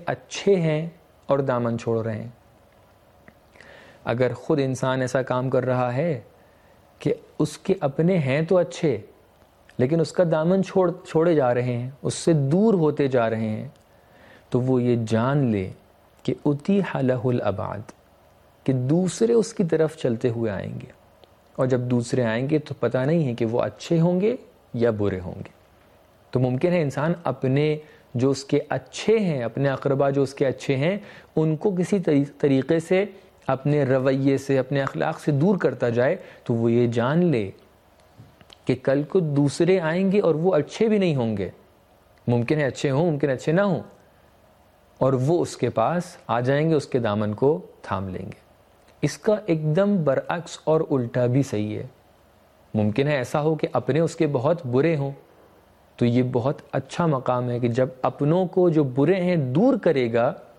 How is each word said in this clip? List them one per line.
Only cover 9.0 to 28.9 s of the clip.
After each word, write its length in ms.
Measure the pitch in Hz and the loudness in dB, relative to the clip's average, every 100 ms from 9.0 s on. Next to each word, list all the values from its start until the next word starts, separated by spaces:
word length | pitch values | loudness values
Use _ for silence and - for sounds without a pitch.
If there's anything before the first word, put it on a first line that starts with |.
| - _ _ _ _ _ _ - | -6 _ _ _ _ _ _ -2
لیکن 220 | 127 165 | 0 0
اس 120 | 151 | 0
کا 120 | - 175 | 0 2
دامن 340 | 160 160 190 | 2 2 2
چھوڑ، 280 | 185 190 180 180 - | 2 2 2 -2 -2
چھوڑے 260 | 160 170 | 2 4
جا 200 | 151 127 | 4 4
رہے 80 | 120 | 2
ہیں، 280 | 123 120 127 139 | 0 -4 -6 -6
اس 120 | 151 | -6
سے 180 | - - | -2 2
دور 420 | 160 135 175 226 | 2 2 4 4
ہوتے 340 | 202 151 147 139 | 4 2 2 2
جا 220 | 127 113 | 2 2
رہے 180 | 110 110 | 0 -2
ہیں، 200 | 110 127 - _ _ _ - - - _ | -4 -8 -16 _ _ _ -20 -20 -20 _
تو 100 | 127 | -2
وہ 220 | 127 127 | 2 2
یہ 140 | 123 120 110 | 2 0 0
جان 400 | 113 123 147 127 | 0 2 2 2
لے 240 | 104 92 - _ _ _ _ | 0 -4 -10 _ _ _ _
کہ 120 | - - | -6 -2
اُتیح 540 | 151 143 - 202 170 143 | -2 -2 0 0 0 -2
لہ 120 | 131 | 0
الابعد، 800 | 123 123 123 104 98 101 90 107 - _ _ _ _ _ _ | 0 -2 -2 -2 -4 -6 -10 -14 -20 _ _ _ _ _ _
کہ 80 | - | -2
دوسرے 600 | 131 127 165 185 - 226 | -2 0 0 0 0 2
اس 220 | 233 208 | 2 0
کی 100 | - | -2
طرف 320 | 170 160 156 - | 0 0 0 -2
چلتے 320 | 135 113 123 | -4 -2 -2
ہوئے 220 | 113 113 | -2 -4
آئیں 300 | 95 55 123 | -4 -8 -10
گے، 120 | 127 - _ _ - _ _ - | -14 -20 _ _ -20 _ _ -4
اور 100 | 131 | 0
جب 140 | 127 | 0
دوسرے 440 | 123 123 117 131 | 0 -2 0 0
آئیں 260 | 117 113 135 | 0 -2 0
گے 80 | 156 | -2
تو 160 | 147 - | -2 -4
پتہ 180 | 120 127 | -2 0
نہیں 280 | 131 170 139 | 0 0 0
ہے 80 | |
کہ 120 | 117 113 | -2 -2
وہ 140 | 120 | 0
اچھے 400 | 113 - - 170 | -2 -6 -2 2
ہوں 200 | 170 180 | 2 2
گے 160 | 214 254 - _ _ | 0 -2 -8 _ _
یا 160 | 120 117 | 0 0
برے 300 | 107 101 92 | 2 -2 -2
ہوں 140 | 90 | -8
گے۔ 180 | 92 - - _ _ _ _ _ _ _ | -12 -14 -18 _ _ _ _ _ _ _
تو 100 | 127 | -2
ممکن 320 | 127 127 175 | 0 0 0
ہے 100 | 175 | 0
انسان 300 | 147 135 156 175 | 0 -2 -2 -2
اپنے 540 | - 127 131 135 151 151 - - _ | -4 -2 0 2 0 -2 -8 -20 _
جو 160 | 120 131 | 0 0
اس 140 | 135 | 0
کے 140 | - 143 - | 0 -2 0
اچھے 500 | 131 - | -6 -6